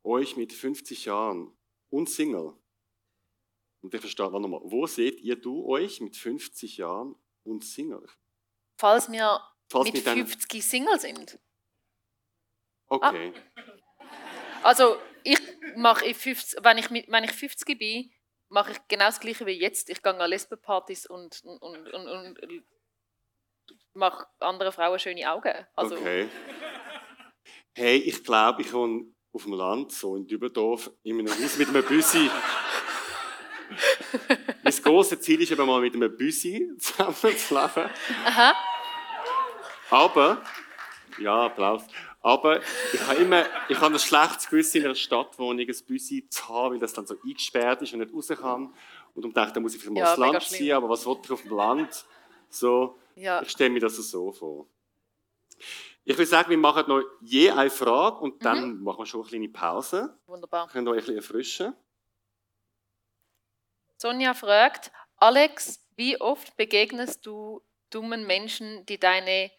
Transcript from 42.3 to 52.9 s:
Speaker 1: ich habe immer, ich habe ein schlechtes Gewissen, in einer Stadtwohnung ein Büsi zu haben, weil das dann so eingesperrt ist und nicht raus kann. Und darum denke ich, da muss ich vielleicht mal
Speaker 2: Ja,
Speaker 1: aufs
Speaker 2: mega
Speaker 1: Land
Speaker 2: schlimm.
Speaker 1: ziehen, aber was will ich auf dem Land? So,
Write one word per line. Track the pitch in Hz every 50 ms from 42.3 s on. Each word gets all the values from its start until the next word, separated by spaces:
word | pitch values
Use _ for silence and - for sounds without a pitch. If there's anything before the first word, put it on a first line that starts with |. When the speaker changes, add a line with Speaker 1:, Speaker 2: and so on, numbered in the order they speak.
| 123 - - 156 156 160 - - - - - - -
Speaker 1:
ich | 123 -
habe | 131 131
immer, | 151 175 185 180 175 160 - - - - -
ich | 135 120
habe | 156 156 156
ein | 143
schlechtes | - - 160 147 151 165 - - - -
Gewissen, | - 156 160 156 - 165
in | 147
einer | 139 131
Stadtwohnung | - - - - 117 131 - - - 127 123 123 123 123 120
ein | 123 - -
Büsi | - 131 135 - - - - - -
zu | - - - -
haben, | 113 120 - 127 123
weil | 120
das | 117 113 -
dann | - 101
so | - 107 - -
eingesperrt | 127 139 - - - - 123 117 120 123 123 -
ist | - 117
und | 113
nicht | 113 110 -
raus | 160 143 -
kann. | 160 - 131 131 123 123 135 131 - - - - - - - _ _
Und | - 117
darum | 117 110
denke | 120 107 104
ich, | -
da | -
muss | 113 113 113
ich | 113
vielleicht | - - 208
mal | 101
Speaker 2:
Ja, | 185 170 170
Speaker 1:
aufs | 165
Speaker 2:
mega | 123 131 151
Speaker 1:
Land | 180 -
Speaker 2:
schlimm. | - 185 185
Speaker 1:
ziehen, | 147 143 143
aber | 135 123 113
was | 113 117 113
will | 123 131 131 -
ich | -
auf | 131 120 -
dem | 104 107
Land? | 101 104 110 127 147 156 156 - - - _ _ _ _ _ _ _ _ _
So, | - - - 123 123 123 127 127